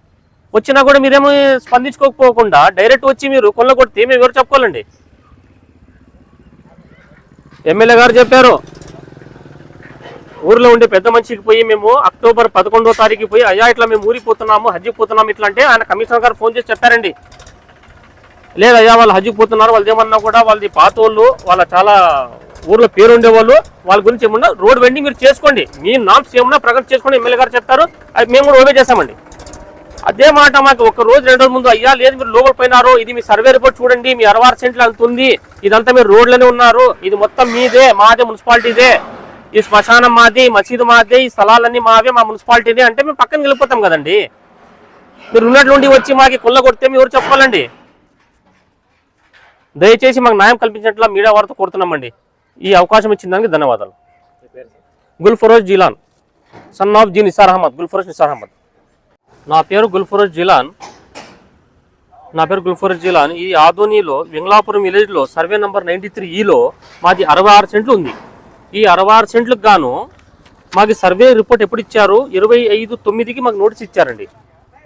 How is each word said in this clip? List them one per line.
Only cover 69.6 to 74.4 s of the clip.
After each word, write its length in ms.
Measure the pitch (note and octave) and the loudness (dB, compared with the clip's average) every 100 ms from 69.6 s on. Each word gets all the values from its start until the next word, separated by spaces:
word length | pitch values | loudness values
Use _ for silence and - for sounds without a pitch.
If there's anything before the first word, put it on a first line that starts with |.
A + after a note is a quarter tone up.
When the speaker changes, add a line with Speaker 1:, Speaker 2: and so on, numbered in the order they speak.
| G#3+ | 0
Speaker 1:
గాను 420 | F#3+ C3 C#3 - _ _ _ _ _ _ - | 0 -2 -8 -12 _ _ _ _ _ _ -4
మాకు 180 | G#3+ | -2
సర్వే 400 | A3 F#3 F#3 B3+ | -2 -2 2 2
రిపోర్ట్ 300 | A#3 G#3 A#3 | 2 0 -2
ఎప్పుడు 180 | G#3 A#3 | -2 -6
ఇచ్చారు? 460 | G#3+ A3 G3+ G#3 C4+ | -6 -2 0 0 -2
ఇరవై 260 | F#3+ G#3+ A#3+ | -4 0 0
ఐదు 380 | A#3 G#3+ A3 A#3 | 0 -4 -6 -10
తొమ్మిదికి 460 | G#3+ A3 A#3 B3 | -8 -6 -8 -6
మాకు 160 | B3 G#3 | -8 -4
నోటీస్ 260 | G#3 A3+ | -4 -6
ఇచ్చారండి. 440 | A3 - D3 A2 G2 _ | -10 -4 -4 -6 -18 _